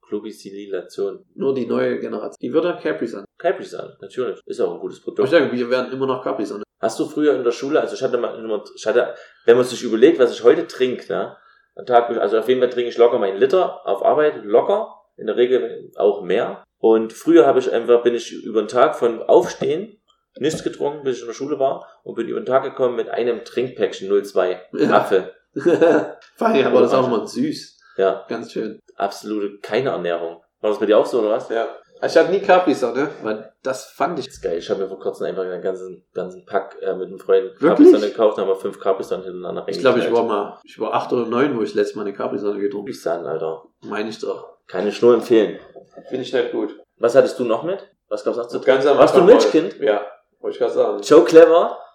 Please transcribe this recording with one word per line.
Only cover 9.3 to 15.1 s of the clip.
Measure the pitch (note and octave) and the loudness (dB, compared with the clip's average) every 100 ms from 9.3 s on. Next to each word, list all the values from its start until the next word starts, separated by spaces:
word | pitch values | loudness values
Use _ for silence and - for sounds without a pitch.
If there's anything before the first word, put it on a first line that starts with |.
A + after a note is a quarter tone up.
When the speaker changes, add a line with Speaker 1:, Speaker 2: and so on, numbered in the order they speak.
| _ - | _ 2
Speaker 1:
wenn | A#2+ | 4
man | |
sich | B2 A#2+ | 4 -4
überlegt, | A#2+ A2 A#2+ - | -4 4 4 6
was | A#2+ | 2
ich | A2 | 4
heute | A2+ D#3+ - | 4 4 0
trinke, | - B2+ A#2 - | -4 -4 -4 -6
ne? | F2 G2+ - _ _ _ | -6 -6 -12 _ _ _
Am | - - | -20 2
Tag, | A#2+ - | 2 2
also | A#2 G#2 A2+ | -2 0 0
auf | A2 | 0
jeden | B2+ | 0
Fall | B2 | 0
trinke | A#2 A#2+ | -2 -6
ich | A#2 | 4
locker | A#2+ B2 | 4 4
meinen | G2+ G2 | -2 0
Liter | G2+ F#3+ F3 - - | 2 2 0 -6 -6
auf | F#2+ | 0
Arbeit, | - C3+ D3+ B2+ | 2 2 0 -2
locker. | G#2 A2+ - G3+ A3 - _ | 0 0 2 -2 -4 -12 _